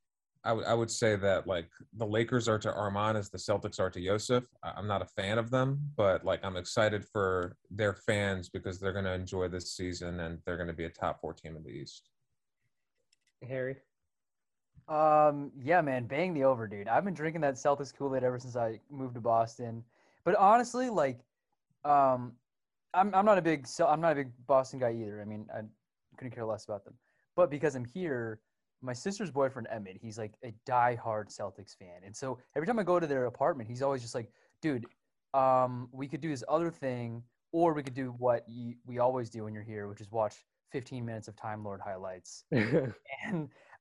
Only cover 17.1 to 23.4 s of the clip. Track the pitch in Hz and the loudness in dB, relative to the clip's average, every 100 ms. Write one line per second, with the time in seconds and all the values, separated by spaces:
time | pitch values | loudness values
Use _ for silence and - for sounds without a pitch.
17.1 | 147 156 160 143 127 147 143 143 - 139 | -2 -4 0 0 2 0 0 -2 -6 -2
18.1 | 135 127 123 127 120 113 110 _ 143 131 | 0 0 -2 -6 -2 -2 -4 _ -10 -8
19.1 | 120 113 113 117 - 120 113 117 _ _ | -4 2 2 2 -4 -10 -10 -14 _ _
20.1 | _ 170 190 196 240 240 247 254 190 139 | _ 0 6 8 6 4 -2 0 2 0
21.1 | 123 _ _ _ _ _ _ 147 143 135 | -2 _ _ _ _ _ _ 4 6 6
22.1 | 123 123 120 _ _ _ _ _ 175 202 | 4 -2 -12 _ _ _ _ _ 2 4
23.1 | 190 214 190 | 6 6 6